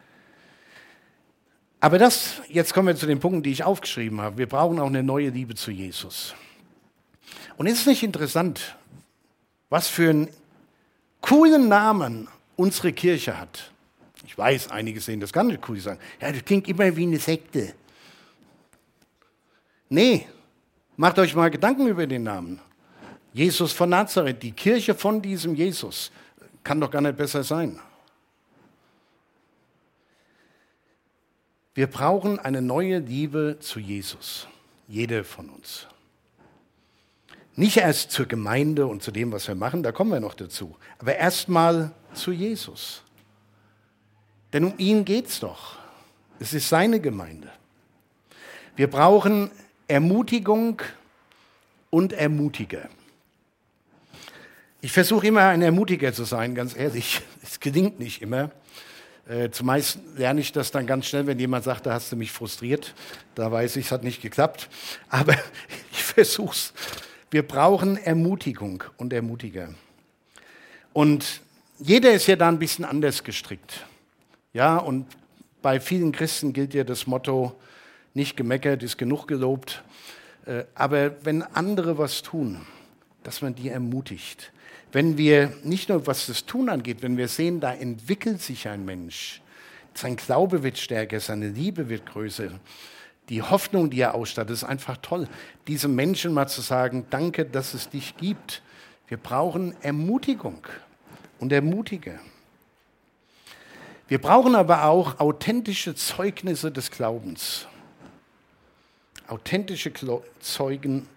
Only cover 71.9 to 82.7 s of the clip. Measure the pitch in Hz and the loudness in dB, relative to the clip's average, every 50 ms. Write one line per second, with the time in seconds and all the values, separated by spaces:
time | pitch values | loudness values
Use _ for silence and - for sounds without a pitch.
71.9 | 202 254 240 254 220 180 - - 190 170 170 170 165 156 165 151 - - 165 143 | 6 8 10 8 8 8 6 4 6 6 6 6 6 4 0 -4 -4 -6 -6 -4
72.9 | 135 147 151 139 135 - - 117 104 - - - 101 92 - - - - - - | -2 0 0 0 0 -2 -8 -8 -10 -10 -10 -10 -14 -14 -14 -16 -16 -16 -16 -18
73.9 | - _ _ _ _ _ _ _ _ _ _ _ - 117 131 156 165 175 - 147 | -20 _ _ _ _ _ _ _ _ _ _ _ 0 4 4 4 4 4 0 -2
74.9 | 131 131 131 - - _ _ _ _ _ - _ _ _ - 139 131 131 - - | -4 -4 -6 -8 -18 _ _ _ _ _ -20 _ _ _ 0 0 0 0 0 -2
75.9 | 180 185 170 156 143 - 160 156 - - 151 143 123 139 139 139 139 139 131 117 | 0 0 0 0 0 -2 -4 -4 -4 -4 -4 -4 -2 -2 -4 -2 -2 -2 -2 -2
76.9 | 123 - - 131 127 127 127 143 135 131 127 123 - - - - - - - - | -6 -6 -4 -4 -4 -4 -2 -2 0 0 -2 -2 -6 -12 -20 -20 -20 -20 -20 -20
77.9 | - _ _ _ _ 139 143 139 - - 123 117 131 131 139 143 139 131 123 117 | -20 _ _ _ _ -4 -4 -4 -4 -4 -2 -2 -2 0 0 -2 -2 -2 -4 -8
78.9 | - - 127 120 147 147 - - 151 131 131 127 135 131 135 - - - - - | -6 -4 -2 -2 -2 -4 -4 -6 -4 -2 0 -2 -2 -4 -6 -12 -14 -14 -16 -20
79.9 | - - - - - - - - - _ _ - 127 120 120 - _ - 131 139 | -20 -20 -20 -20 -20 -20 -20 -20 -20 _ _ -8 -8 -8 -8 -10 _ -2 0 2
80.9 | 147 143 143 147 143 143 139 156 156 160 165 - - - 180 196 208 190 170 165 | 2 2 2 0 -2 -4 -4 -2 -2 -2 -4 -2 -4 -2 -2 0 -2 0 0 0
81.9 | 160 143 151 - - - - - - 165 139 113 92 85 78 - | 0 0 -2 -2 -4 -8 -8 -6 -6 -4 -4 -4 -6 -8 -12 -18